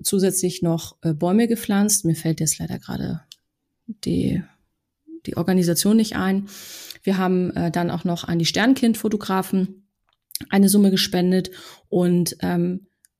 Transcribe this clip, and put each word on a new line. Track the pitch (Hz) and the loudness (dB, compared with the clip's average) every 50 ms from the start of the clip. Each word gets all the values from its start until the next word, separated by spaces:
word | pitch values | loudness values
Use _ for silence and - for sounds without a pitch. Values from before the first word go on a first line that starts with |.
zusätzlich | - - 202 190 190 190 185 - - 180 175 - | -4 -2 0 2 2 2 2 0 -2 -2 -2 -2
noch, | 175 170 165 165 - - - _ | -2 0 0 -2 -4 -8 -12 _
äh, | - 165 160 | -4 -4 -2
Bäume | 151 175 175 190 226 240 | 0 0 2 2 2 2
gepflanzt. | 220 226 226 - - 202 196 202 208 208 - - | 2 0 -2 -2 0 0 2 2 2 2 0 0
Mir | 165 160 | 0 -2
fällt | - - 160 160 - | 0 -2 -2 -2 -2
jetzt | 160 151 - - | -2 -2 -4 -4
leider | 165 165 - - | -6 -8 -10 -10
gerade | - - - - 139 - - 165 - - - _ _ _ _ _ _ _ _ _ _ | -10 -8 -8 -6 -6 -6 -6 -8 -10 -16 -20 _ _ _ _ _ _ _ _ _ _
die, | 233 214 - - - 170 - - - - 190 - - _ _ _ _ _ _ _ _ _ _ _ 311 320 330 - | -16 -14 -8 -6 -4 -2 -2 0 -2 -2 -4 -4 -8 _ _ _ _ _ _ _ _ _ _ _ -20 -20 -16 -12
die | - - | -8 -6
Organisation | - 170 185 185 185 175 170 170 - - 202 220 | -4 0 2 2 2 2 2 2 2 2 4 4
nicht | 226 214 214 - | 4 2 2 -2
ein. | - 185 190 190 196 196 - - - - - - - - - - - - | -2 -2 0 0 -2 -4 -6 -12 -18 -18 -18 -18 -18 -18 -18 -18 -8 -4
Wir | 190 190 185 | -2 0 0
haben, | 185 185 185 180 180 - - | 2 2 2 0 0 -2 -2
äh, | 170 170 170 | -2 -2 -2
dann | 151 175 175 170 | 0 -2 -2 -2
auch | - 165 | -2 -2
noch | - 180 175 170 - | -2 -2 -4 -4 -4
an | - 170 170 | -2 0 0
die | 165 | 0
Sternkind-Fotografen | 165 - 190 208 254 269 - 247 226 220 - - 214 214 208 - - 190 190 185 - 202 185 185 - - - _ _ _ _ _ _ _ _ _ _ - - - - | 0 0 2 2 2 2 4 2 2 2 0 -2 -2 -2 -4 -2 -2 -2 -2 -2 0 0 0 0 -2 -4 -10 _ _ _ _ _ _ _ _ _ _ -12 -12 -6 0
eine | - 196 196 190 | 4 4 6 6
Summe | 202 208 202 196 | 6 6 6 6
gespendet | 190 185 - - - 180 180 180 185 185 180 - - - - - - - _ _ | 4 2 0 0 0 0 2 2 2 2 0 -2 -8 -18 -20 -20 -20 -20 _ _
und, | - 180 180 175 175 175 170 - - - | 0 2 2 4 4 2 2 0 -4 -4
ähm, | 180 180 175 175 175 180 180 190 - _ _ _ _ _ _ | -4 -2 0 0 0 0 -2 -6 -10 _ _ _ _ _ _